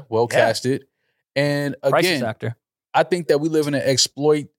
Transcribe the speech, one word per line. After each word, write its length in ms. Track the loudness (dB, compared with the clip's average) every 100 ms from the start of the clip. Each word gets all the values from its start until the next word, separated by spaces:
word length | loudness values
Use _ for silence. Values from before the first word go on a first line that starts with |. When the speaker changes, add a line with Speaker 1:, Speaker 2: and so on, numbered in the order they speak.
| 0
Speaker 1:
well 200 | 0 2
Speaker 2:
Yeah. 60 | 2
Speaker 1:
casted. 480 | 2 0 -4 -4 -8 _ _ _ _ -2
And 400 | 0 -2 -4 -4
Speaker 3:
Crisis 280 | 0 2 2
Speaker 1:
again, 120 | 0
Speaker 3:
actor. 320 | -4 -6 -10 -10 _ _ _
Speaker 1:
I 100 | 0
think 240 | 0 -2 0
that 120 | 0
we 100 | 2
live 180 | 0 0
in 60 |
an 80 | 0
exploit, 640 | 0 0 0 0 0 0 -2